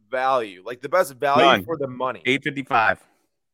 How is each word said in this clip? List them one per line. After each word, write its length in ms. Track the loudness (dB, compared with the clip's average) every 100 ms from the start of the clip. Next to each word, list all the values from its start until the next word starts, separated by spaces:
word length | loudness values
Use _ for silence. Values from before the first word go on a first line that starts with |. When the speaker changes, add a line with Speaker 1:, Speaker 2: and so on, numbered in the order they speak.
| _
Speaker 1:
value? 520 | -4 0 0 -2 -10
Like, 180 | -16 -14
the 60 | -2
best 260 | 0 0
value 280 | -2 0 4
Speaker 2:
Done. 220 | 6 4
Speaker 1:
for 120 | 0 -6
the 120 | -6
money. 340 | -6 -6 -4 -2
Speaker 2:
Eight 180 | -2
fifty-five. 580 | -4 -8 -2 2 2 -2 _ _ _ _ _